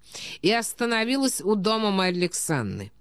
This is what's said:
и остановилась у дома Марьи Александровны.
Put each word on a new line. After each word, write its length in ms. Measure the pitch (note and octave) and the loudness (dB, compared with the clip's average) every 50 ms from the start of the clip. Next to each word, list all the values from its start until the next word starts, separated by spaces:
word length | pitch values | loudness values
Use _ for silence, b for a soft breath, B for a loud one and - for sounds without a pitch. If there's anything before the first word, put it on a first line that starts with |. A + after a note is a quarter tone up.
| B B B B B B B B | B B B B B B B B
и 100 | B F3+ | B 2
остановилась 880 | A3 A#3 A3+ - - - A#3+ A#3 A#3 A3 A3 A#3 C4 C#4 C4+ C4 - - | 2 2 0 -4 -4 -4 -2 0 0 0 0 0 2 2 2 0 0 0
у 140 | - F#3+ A3 | 0 0 0
дома 360 | G#3 F3+ G#3+ A3 A3 A3 G#3 | 2 2 2 2 2 2 2
Марьи 280 | G3 F#3+ F#3 F#3 F3+ F3 | 2 2 2 2 2 0
Александровны. 720 | F3 E3+ - - - - D#3+ C3+ A2+ G2 F#2 G2 G2 G#2+ - - | 0 -2 -2 -4 -2 -2 0 0 -2 -2 -4 -8 -10 -12 -14 -20